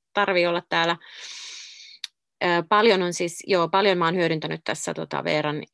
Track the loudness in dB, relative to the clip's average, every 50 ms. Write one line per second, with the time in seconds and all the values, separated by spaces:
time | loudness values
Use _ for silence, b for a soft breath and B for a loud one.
0 | _ _ -2 0 0 2 2 2 2 2 0 -2 -4 -2 0 0 2 0 0 -4
1 | B B B B B B B B B B B B B B B B B B B B
2 | B -16 _ _ _ _ _ -4 0 0 2 0 2 2 4 4 6 6 4 4
3 | 2 -2 -2 -4 -4 -6 -6 -8 -2 0 2 2 2 2 2 2 4 4 2 2
4 | 2 0 2 2 0 0 0 -2 -4 -6 -8 -8 -6 -6 -6 -4 -4 -6 -6 -6
5 | -6 -6 -6 -4 -2 0 0 0 0 -2 -4 -6 -8 _